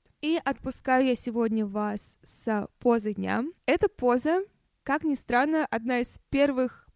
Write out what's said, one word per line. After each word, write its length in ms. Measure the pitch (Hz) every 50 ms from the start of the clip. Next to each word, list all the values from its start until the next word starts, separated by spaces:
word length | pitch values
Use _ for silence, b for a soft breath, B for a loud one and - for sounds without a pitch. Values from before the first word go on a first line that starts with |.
| _ _ _ _
И 180 | - 302 330 339 -
отпускаю 640 | 269 269 - - 262 - - - 269 262 254 269
я 100 | 262 247
сегодня 500 | 233 - 247 220 240 233 226 220 220 214
вас 520 | 202 196 208 208 208 208 208 - - - _ _
с 440 | - - - - 233 214 208 202 - _ -
позой 340 | - 247 233 233 208 214 202
дня. 320 | 190 190 185 196 214 254 320 - _ _
Эта 220 | - 285 359 -
поза, 540 | 392 - - 254 247 240 254 - 302 330 370 392 - _ _ _ _ _ _ -
как 200 | - 269 302 -
ни 120 | 311 277
странно, 500 | - - - 247 247 269 302 320 311 302
одна 340 | - - 226 226 240 254 240
из 200 | 247 - - - _ _
первых 580 | - 269 285 285 269 247 262 233 - - _ _ _